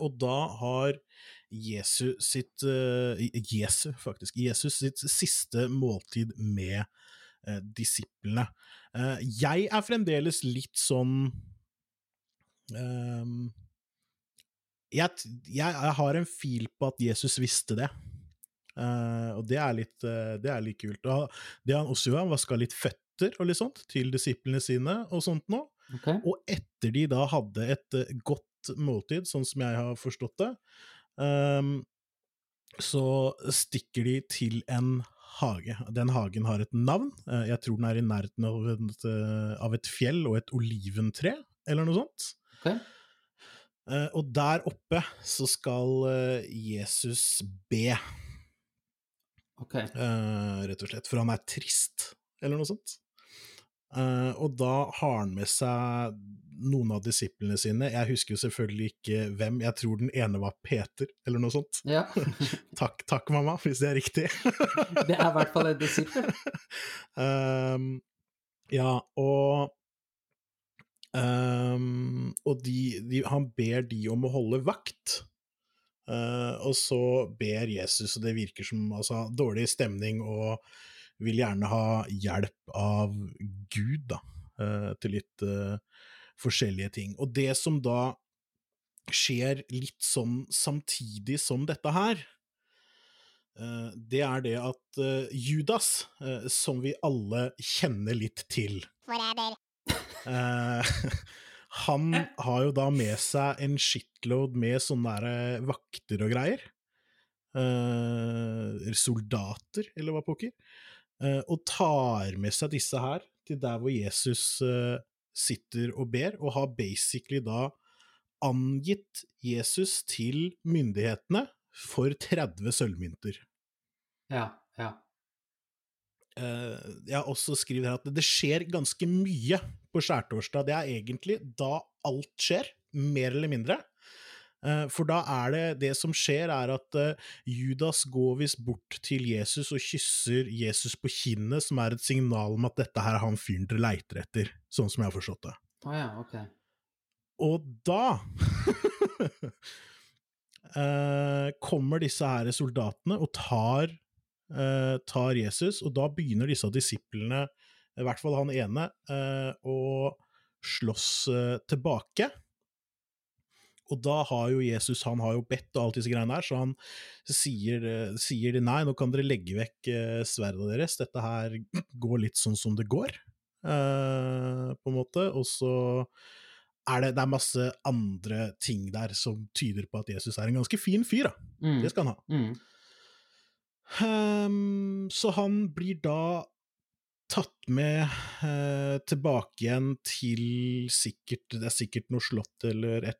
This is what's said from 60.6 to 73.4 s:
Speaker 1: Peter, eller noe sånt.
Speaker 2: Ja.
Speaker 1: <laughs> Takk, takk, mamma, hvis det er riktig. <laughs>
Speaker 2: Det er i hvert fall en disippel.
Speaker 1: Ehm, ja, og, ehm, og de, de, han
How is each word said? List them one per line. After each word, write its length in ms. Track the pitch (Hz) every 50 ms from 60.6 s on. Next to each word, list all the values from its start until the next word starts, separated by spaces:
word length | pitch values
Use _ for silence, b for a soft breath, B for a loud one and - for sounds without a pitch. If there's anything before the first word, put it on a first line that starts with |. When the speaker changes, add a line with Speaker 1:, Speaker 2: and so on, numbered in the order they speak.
Speaker 1:
Peter, 440 | - - 135 107 95 - _ - - - - _ -
eller 120 | 123 120 120
noe 100 | 120 117
sånt. 320 | 131 147 143 - - - -
Speaker 2:
Ja. 220 | 143 151 160 156 - - 185 139 143 - -
Speaker 1:
<laughs> 380 | 143 - - - - _ - -
Takk, 240 | 127 - - - -
takk, 240 | - 143 123 - 156
mamma, 260 | 151 147 143 156 175 -
hvis 220 | - 151 131 123
det 80 | 143 143
er 80 | 139 135
riktig. 300 | - - - 160 165 - - - - 247 - - 294
<laughs> 420 | - - 311 - - 175 294 - -
Speaker 2:
Det 80 | 175 -
er 100 | 175 170
i 60 | 160
hvert 180 | 156 151 -
fall 140 | - 165 160
en 120 | 160 151 135
disippel. 520 | 151 147 - 160 156 - - 262 262 247 - - - 277 - - - - B B B B B B B B -
Speaker 1:
Ehm, 840 | 127 131 135 135 135 135 131 131 131 131 131 131 131 131 131 131 127 - _ _ _ _ _ _ _ _ _ _ _ _ -
ja, 300 | 135 131 127 131 123 120 - _ -
og, 560 | 139 135 139 139 139 139 139 143 143 143 139 - _ _ _ _ _ _ _ _ _ _ _ _ _ _ _ _ _ _ _ _ - - _ _ _ - -
ehm, 1200 | - 127 123 123 123 127 127 123 123 123 123 123 123 127 127 123 123 123 127 127 127 127 127 120 - - -
og 160 | 156 139 127
de, 160 | 127 123 127 127 131 123 104 98
de, 220 | 113 123 127 135 -
han 240 | - 143 139